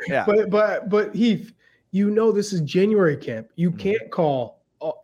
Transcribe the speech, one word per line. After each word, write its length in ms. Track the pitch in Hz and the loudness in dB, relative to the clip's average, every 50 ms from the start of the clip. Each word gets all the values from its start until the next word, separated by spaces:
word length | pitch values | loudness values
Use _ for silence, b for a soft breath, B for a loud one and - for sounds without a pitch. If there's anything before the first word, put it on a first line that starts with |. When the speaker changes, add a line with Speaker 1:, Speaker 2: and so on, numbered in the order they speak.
| - | -6
Speaker 1:
yeah. 180 | - 139 123 - | -2 -2 0 2
Speaker 2:
But, 240 | 208 202 220 214 196 | 2 2 2 2 2
but, 400 | 202 214 214 202 180 - - 185 | 2 2 2 2 0 -4 -4 0
but 260 | 208 208 202 - - | 0 0 0 0 -2
Heath, 380 | 180 240 233 196 - - - _ b b b b b b _ | 0 2 2 2 0 -4 -14 _ b b b b b b _
you 180 | - 190 202 208 | -2 0 0 2
know, 220 | 208 220 226 220 | 2 2 2 2
this 220 | 202 208 202 202 196 | 2 2 -2 -2 -2
is 80 | 170 | -4
January 560 | 151 135 - 185 196 214 214 202 180 156 139 | -4 0 2 2 2 4 4 4 4 2 2
camp. 320 | 131 - 135 113 110 110 _ _ | -2 -6 -8 -10 -10 -10 _ _
You 140 | 165 175 180 | -2 -2 -2
Speaker 1:
Mm-hmm. 100 | 170 104 | -2 -2
Speaker 2:
can't 300 | - 190 214 - - - | -4 -2 -2 -2 -4 -6
call, 520 | - 190 165 147 139 127 117 - - _ _ _ _ _ | -2 0 0 2 0 -2 -4 -6 -10 _ _ _ _ _
uh, 100 | 156 160 - - | -8 -8 -8 -4